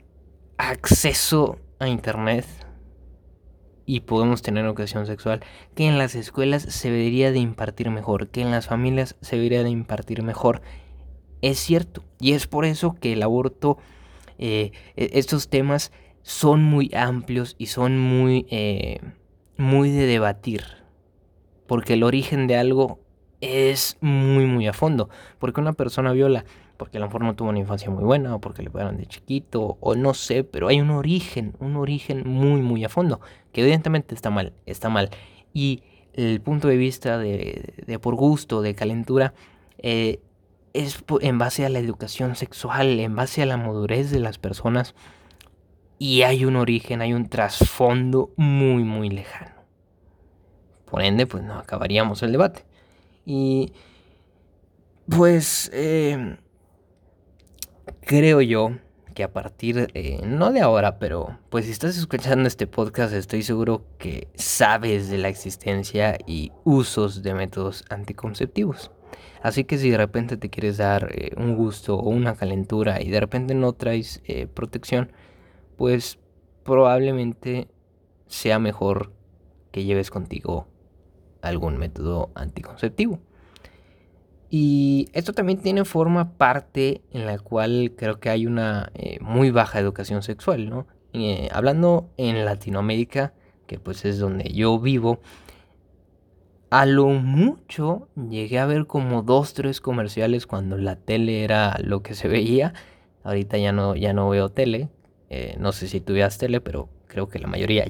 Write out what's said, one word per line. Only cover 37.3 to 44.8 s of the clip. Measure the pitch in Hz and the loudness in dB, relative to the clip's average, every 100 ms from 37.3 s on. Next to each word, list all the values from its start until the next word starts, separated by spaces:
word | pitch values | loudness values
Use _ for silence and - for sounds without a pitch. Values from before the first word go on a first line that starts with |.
| 101 - - - - - | -4 -6 -10 -12 -16 -10
de | 113 | -6
por | 120 117 | -2 2
gusto, | 139 151 - 110 | 4 2 0 -2
de | 107 101 | -2 -2
calentura, | 107 117 113 131 131 - - _ _ _ | -2 -4 0 2 2 -2 -20 _ _ _
eh, | 120 113 110 107 _ _ _ _ _ | -2 0 0 -2 _ _ _ _ _
es | 139 143 - | -6 -6 -6
po-, | - 147 | -2 0
en | 143 123 | 2 0
base | 123 - 135 | 0 0 -2
a | |
la | 131 | -2
educación | 117 107 113 - 127 123 | -4 -6 -8 -6 -6 -4
sexual, | 127 - 123 135 135 120 | -10 -10 -6 0 2 2
en | 110 110 | 0 -2
base | 127 - | -4 -2
a | 139 | 0
la | 123 | 0
madurez | 117 107 104 117 143 | -2 -2 -2 0 0
de | 139 | 0
las | 113 104 | -2 -4
personas, | 98 98 117 120 | -8 -4 -2 0